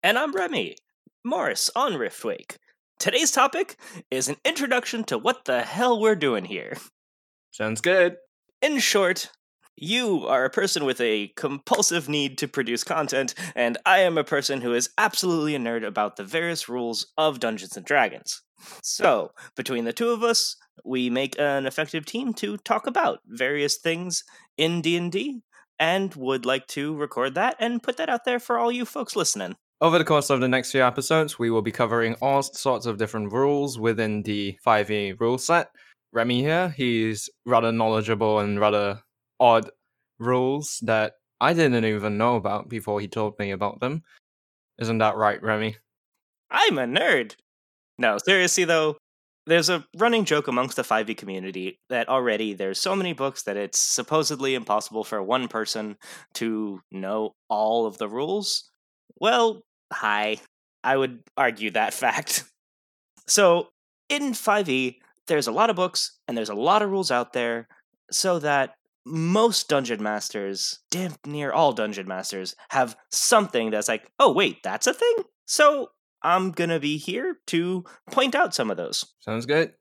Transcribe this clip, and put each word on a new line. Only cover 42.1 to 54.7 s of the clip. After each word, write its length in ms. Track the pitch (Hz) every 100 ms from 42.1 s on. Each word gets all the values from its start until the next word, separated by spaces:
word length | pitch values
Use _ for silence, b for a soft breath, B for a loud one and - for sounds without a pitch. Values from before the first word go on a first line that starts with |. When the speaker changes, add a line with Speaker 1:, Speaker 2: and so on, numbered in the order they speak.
| 104
Speaker 2:
know 200 | 117 120
about 340 | 98 101 -
before 320 | 117 98 104
he 60 | 101
told 300 | - 107 104
me 120 | 101
about 300 | 95 101 -
them. 220 | 123 156 _ b _ _ _ _ _ -
Isn't 180 | 113 113
that 200 | 110 101
right, 260 | 107 101
Remy? 340 | 107 107 110 107 _ _ _ _ _ _ _
Speaker 1:
I'm 280 | - 427 165
a 60 |
nerd! 500 | 120 131 - 139 110 - _ _ _ _ _ -
No, 180 | 120 104
seriously 480 | - 190 180 -
though, 320 | 170 165 156 151 _ _ _ _ -
there's 220 | 165 165
a 160 | 175 - 170
running 260 | 226 233
joke 240 | 196 151 143
amongst 280 | 123 131 -
the 80 |
five 260 | 123 110 107
E 40 |
community 640 | 110 98 95 95 92 92 - _
that 180 | 123 117
already 460 | 131 123 107 110
there's 260 | 98 98 95
so 160 | 185 196
many 160 | 185
books 300 | 151 135 -
that 160 | - 101
it's 200 | 101 -
supposedly 760 | - - 120 156 143 143 135
impossible 500 | 131 110